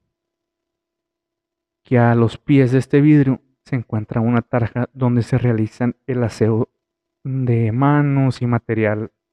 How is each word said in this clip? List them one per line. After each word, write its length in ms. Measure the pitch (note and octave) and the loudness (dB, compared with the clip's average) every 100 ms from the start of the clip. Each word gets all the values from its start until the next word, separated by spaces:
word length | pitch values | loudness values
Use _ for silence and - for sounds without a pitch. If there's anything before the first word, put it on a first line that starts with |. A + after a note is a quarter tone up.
| _ _ _ _ _ _ _ _ _ _ _ _ _ _ _ _ _ _ | _ _ _ _ _ _ _ _ _ _ _ _ _ _ _ _ _ _
que 140 | - B2 | -2 2
a 160 | A#2+ | 2
los 240 | A#2 A2+ - | 2 0 -2
pies 340 | - C#3+ B2 | 0 2 2
de 60 | C3 | 0
este 220 | B2 D3 | 0 2
vidrio 400 | D3+ D3+ C3 B2 _ _ | 4 4 2 -2 _ _
se 120 | - B2+ | -10 -8
encuentra 440 | - G#2+ G#2+ A#2+ | -6 -8 -6 -4
una 220 | A2+ A#2+ | 0 0
tarja 460 | - B2 A2+ B2 A#2+ | -2 -4 -4 -4 -8
donde 300 | C3+ B2 A#2+ | -2 0 0
se 160 | A2 B2+ | 0 -2
realizan 580 | A#2+ A2 A2 - B2 - - | 0 -2 -4 -4 -4 -4 -6
el 160 | B2 | -4
aseo 480 | A2+ - A2 A2+ B2+ _ _ _ _ _ | -4 -2 0 0 -4 _ _ _ _ _
de 460 | C#3 C3 B2 A#2 A2+ | -8 -4 -2 0 0
manos 720 | A#2 C#3 D3 C#3+ C#3 C3+ - | 0 2 2 0 0 0 -2
y 40 | A#2+ | -2
material 640 | A#2+ - A2 G#2+ G#2+ A2 _ _ | -4 -4 -2 -2 -4 -8 _ _